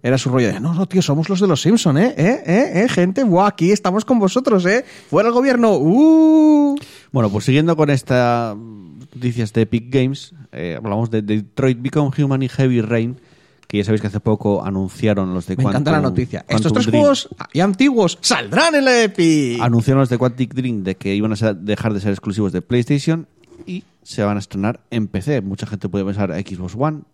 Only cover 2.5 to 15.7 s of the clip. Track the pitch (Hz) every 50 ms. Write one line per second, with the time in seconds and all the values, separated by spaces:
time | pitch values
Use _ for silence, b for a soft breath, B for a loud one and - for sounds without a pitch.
2.5 | 170 214 285 - - 175 220 247 - 185 175 180 190 - 269 220 170 175 196 208
3.5 | - - 160 180 208 202 - 185 180 214 220 - 254 233 202 185 - 254 262 277
4.5 | 220 185 175 180 202 247 262 B B B B B 139 170 214 233 233 247 262 277
5.5 | 247 240 233 226 196 143 135 160 190 254 302 320 320 320 320 311 311 311 302 302
6.5 | 302 294 294 285 277 285 B B B B B B - 131 113 104 98 104 - -
7.5 | 131 147 156 170 165 156 151 143 143 131 - - 131 127 123 120 120 120 117 113
8.5 | 104 104 113 113 107 104 92 80 71 110 131 _ - 127 123 123 113 120 113 104
9.5 | - 117 113 - - 113 113 123 127 135 127 131 139 - - - 175 151 - _
10.5 | - - 82 87 78 62 113 101 101 107 117 110 113 110 107 101 107 107 101 -
11.5 | _ - 135 131 127 117 123 135 - 151 147 135 135 - 147 139 135 135 135 123
12.5 | - - 135 131 123 117 110 107 120 113 113 120 127 - b b b b b b
13.5 | b b b _ - 101 98 95 110 107 107 104 92 107 _ 113 107 - - 104
14.5 | 101 95 - 95 98 95 95 92 - - 110 107 104 98 95 92 90 90 87 -
15.5 | 92 113 131 127